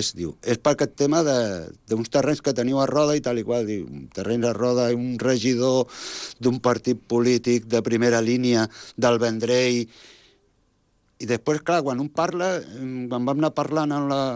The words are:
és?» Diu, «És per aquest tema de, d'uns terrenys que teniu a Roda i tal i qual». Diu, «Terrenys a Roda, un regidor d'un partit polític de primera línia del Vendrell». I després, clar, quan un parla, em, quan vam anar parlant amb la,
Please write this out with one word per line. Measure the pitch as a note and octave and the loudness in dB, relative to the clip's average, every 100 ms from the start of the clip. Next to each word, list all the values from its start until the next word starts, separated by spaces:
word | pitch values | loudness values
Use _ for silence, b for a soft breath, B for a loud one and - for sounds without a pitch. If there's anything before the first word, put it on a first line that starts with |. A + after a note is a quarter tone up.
és?» | G#2 - | 0 -4
Diu, | E2+ - | -8 -6
«És | - A#2 | -4 0
per | - | 0
aquest | C#3 D3 - | 0 -2 0
tema | C#3+ D#3 | 0 2
de, | D#3 C3 A2 F#2 D#2 - - | 2 2 0 -4 -8 -14 -6
d'uns | A2 A2+ | -4 0
terrenys | C#3+ C3 D3 | 0 2 0
que | - B2 | -2 0
teniu | B2 C3+ | 0 0
a | C3+ | 2
Roda | C#3+ D3+ D3+ | 2 2 0
i | |
tal | C3 A#2+ | -2 -4
i | G#2 | -2
qual». | A#2+ G#2+ | -2 -2
Diu, | G#2 C2+ C#2 C2 - | -4 -8 -12 -14 -8
«Terrenys | G2 A#2 A#2 | -2 0 0
a | G#2 | 0
Roda, | B2 B2 A#2+ A#2+ | 0 2 2 0
un | B2 A#2+ | -2 -2
regidor | A#2 B2+ A#2 A#2+ C3 C3 B2 B B B B - | 0 2 2 2 2 2 0 B B B B -2
d'un | B2 B2 | 0 2
partit | B2 A#2 - A#2 | 2 2 0 -2
polític | - A#2+ A#2+ A#2+ A#2+ A#2+ A2 | 0 2 4 2 2 0 2
de | A#2 A#2 | 0 2
primera | A#2 A#2+ A#2 | 2 4 4
línia | A2+ B2 B2 A#2 A2 B B - | 2 2 2 2 2 B B 0
del | B2 A#2+ | 2 4
Vendrell». | A#2 A2 A#2 B2 B2+ B2 A2+ B B B B B _ _ _ _ _ _ _ _ | 2 0 0 2 2 0 -2 B B B B B _ _ _ _ _ _ _ _
I | |
després, | A#2 A#2 - D3+ | -4 -2 -2 -2
clar, | - E3+ | 0 0
quan | C#3 B2 | 0 -2
un | D3 | -4
parla, | D3 E3+ F3 F3+ F3+ - C3 | -2 -2 -2 -2 -4 -6 -10
em, | C3 B2+ B2 | -10 -8 -6
quan | B2 | -2
vam | B2 C#3 | -2 0
anar | D#3 D3+ | 0 0
parlant | C#3+ D#3 D3 C#3+ | -2 0 0 -2
amb | C#3+ | -2
la, | C#3 C3+ | 0 -2